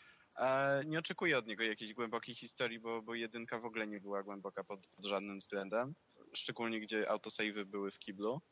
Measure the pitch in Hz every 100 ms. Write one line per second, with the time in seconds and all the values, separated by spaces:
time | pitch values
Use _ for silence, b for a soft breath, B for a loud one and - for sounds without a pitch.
0 | B B B - 127 135 139 139 151 156
1 | 165 180 175 135 113 104 113 107 110 107
2 | 113 117 120 120 120 - 120 113 117 113
3 | 110 117 113 117 117 117 117 110 107 104
4 | 98 101 98 98 98 98 98 101 - -
5 | 98 98 101 98 - 101 98 107 131 160
6 | _ _ - - - 120 117 110 107 110
7 | 101 104 110 - 107 104 98 104 98 -
8 | - 98 104 139 -